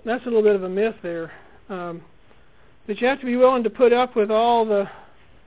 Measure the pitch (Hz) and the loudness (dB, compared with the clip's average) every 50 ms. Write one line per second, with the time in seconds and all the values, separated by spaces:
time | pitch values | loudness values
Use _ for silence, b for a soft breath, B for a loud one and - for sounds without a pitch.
0 | - 220 240 254 - 247 233 214 214 208 202 190 185 185 185 196 220 226 220 - | -8 -6 -6 -6 -4 -2 0 2 4 4 2 0 -2 -4 -2 -2 -2 -2 -4 -8
1 | - 175 170 165 165 147 B B B B B B B - 196 180 175 175 170 175 | -10 -10 -8 -8 -10 -12 B B B B B B B -14 -12 -12 -10 -12 -12 -14
2 | - - - b b b b b b b b b b b b b - - 208 - | -18 -20 -20 b b b b b b b b b b b b b -10 -10 -6 -2
3 | 233 262 277 269 254 247 240 247 254 254 262 240 220 214 220 - 254 233 240 247 | -2 -2 -2 -2 -4 -4 2 4 4 4 4 2 -2 -4 0 2 4 4 4 2
4 | 254 247 - 226 208 220 220 220 233 240 240 233 220 220 208 202 196 190 B B | 2 0 0 -2 0 0 2 2 2 2 2 2 2 2 0 0 -2 -4 B B
5 | B B B B B B B B B | B B B B B B B B B